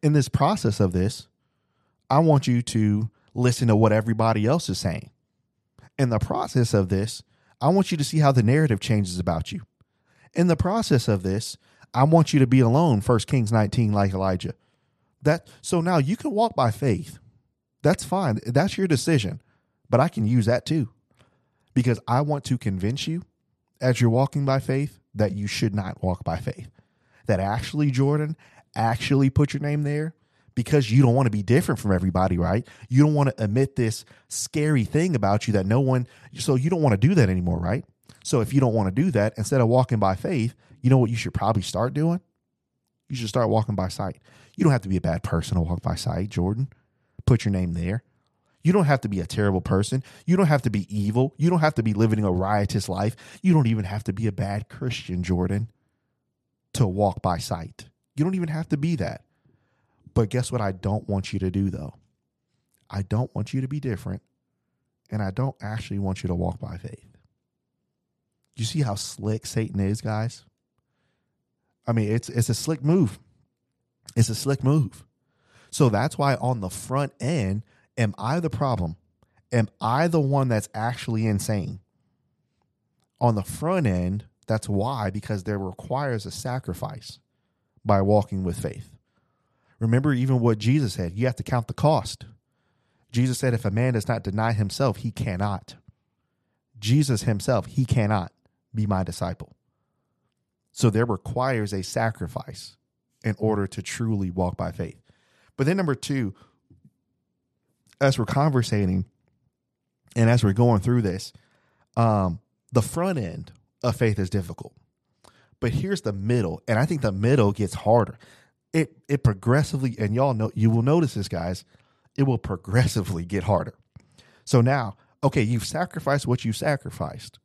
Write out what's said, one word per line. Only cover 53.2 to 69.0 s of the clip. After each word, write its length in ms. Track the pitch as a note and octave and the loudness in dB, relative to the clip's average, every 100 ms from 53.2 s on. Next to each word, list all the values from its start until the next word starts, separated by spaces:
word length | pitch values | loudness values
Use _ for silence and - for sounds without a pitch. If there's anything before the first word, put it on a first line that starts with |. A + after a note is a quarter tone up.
| - - | -18 -4
You 140 | F#3 | 2
don't 140 | E3 A#2+ | 4 4
even 160 | A2 | 0
have 200 | F#2 G#2 | -2 -6
to 80 | - | -6
be 140 | F#2+ A2 | -4 -4
a 60 | |
bad 360 | G2 F#2+ G#2 A2 | -2 -4 -4 -8
Christian, 540 | - B2+ A#2 - F2+ | -8 -8 -8 -6 -6
Jordan, 480 | F2 F2 F2+ G2 A2+ _ _ _ _ _ _ _ _ _ _ | -2 0 0 -2 -4 _ _ _ _ _ _ _ _ _ _
to 120 | - A2+ | 0 0
walk 360 | F#2 G#2 F2+ | 2 0 0
by 160 | F#2 E2+ | -2 -2
sight. 500 | - E2+ E2 - - _ _ - | -4 -8 -8 -16 -20 _ _ -4
You 80 | |
don't 100 | D#3+ | -2
even 140 | F#3+ E3+ | -2 -4
have 200 | D#3 E3 | -6 -4
to 60 | D3+ | -4
be 200 | D3+ E3 | -2 -2
that. 280 | F#2 - _ _ _ _ _ _ _ _ - | -4 -8 _ _ _ _ _ _ _ _ -6
But 160 | - G#2+ | -2 0
guess 220 | B2 B2 | -2 -4
what 100 | B2 | -4
I 120 | G#2 | -4
don't 360 | F#2 G2 G#2+ - | -4 -4 -4 -2
want 240 | G2+ F#2+ | -4 -4
you 60 | G2 | -4
to 140 | F#2+ | -2
do, 180 | F#2 G2 | 0 -2
though? 240 | E2+ D2 - _ _ _ _ _ _ _ _ _ | -4 -12 -16 _ _ _ _ _ _ _ _ _
I 120 | G2 | -8
don't 300 | F#2+ G#2+ B2+ | -2 -2 -2
want 220 | - G#2+ | -4 -4
you 60 | C3+ | -4
to 80 | C3 | -4
be 100 | D3 | -6
different, 440 | C3+ A#2 - F#2+ _ _ _ _ _ _ _ _ _ | -6 -6 -6 -10 _ _ _ _ _ _ _ _ _
and 140 | G#2+ | -6
I 80 | G2 | -4
don't 240 | F#2+ C3 - | -4 -6 -6
actually 400 | G2+ A2 - G2+ | -10 -10 -8 -6
want 240 | G2 F#2 | -4 -4
you 20 | F#2 | -4
to 80 | |
walk 240 | F2 F2 F2 | -2 -2 -4
by 200 | - F#2 | -10 -12
faith. 380 | - G#2 _ _ _ _ _ _ _ _ _ _ _ _ _ _ _ - | -14 -16 _ _ _ _ _ _ _ _ _ _ _ _ _ _ _ -8
You 80 | |
see 180 | A2+ E3 | -6 -2
how 140 | C3+ | -2
slick 500 | G2 | -4